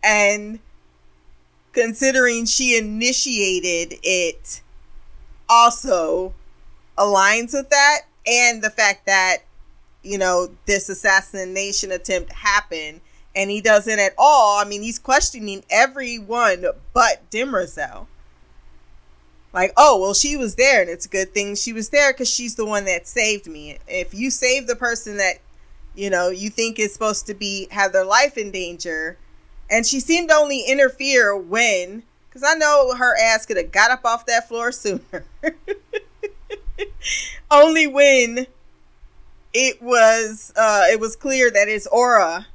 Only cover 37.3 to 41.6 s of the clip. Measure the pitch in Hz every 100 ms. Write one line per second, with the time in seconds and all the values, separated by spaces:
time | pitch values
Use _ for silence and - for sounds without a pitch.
37.3 | - - 294 311 320 311 269 285 269 240
38.3 | 233 262 _ - _ _ _ - - -
39.3 | - _ 226 262 247 240 240 220 226 220
40.3 | 220 - - 220 208 196 220 220 - 277
41.3 | 262 247 202